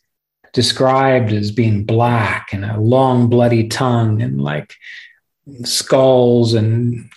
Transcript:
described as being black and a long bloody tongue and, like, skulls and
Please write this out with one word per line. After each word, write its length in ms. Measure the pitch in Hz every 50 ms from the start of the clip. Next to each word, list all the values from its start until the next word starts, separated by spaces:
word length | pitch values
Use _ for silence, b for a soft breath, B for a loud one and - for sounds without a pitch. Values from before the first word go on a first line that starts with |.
| _ _ _ _ _ _ _ _ _ _
described 800 | - - 117 - - - 135 131 131 131 135 135 131 127 113 107
as 200 | 107 107 104 104
being 340 | 104 - 117 113 107 101 101
black 640 | - 113 113 120 120 120 117 107 104 - - - -
and 140 | - 98 98
a 120 | 104 110 107
long 520 | 107 113 123 131 127 131 127 123 120 117
bloody 400 | 117 120 120 120 120 113 113 113
tongue 520 | - - 135 127 120 117 113 110 110 107
and, 200 | 117 127 135 67
like, 320 | 69 71 - - - - - - B B B B B B B B B B _ _ _ - 139 120 120
skulls 920 | - - - - - 156 135 131 131 131 123 123 120 120 120 120 113 113
and 560 | 113 110 110 110 117 120 120 120 117 117 - B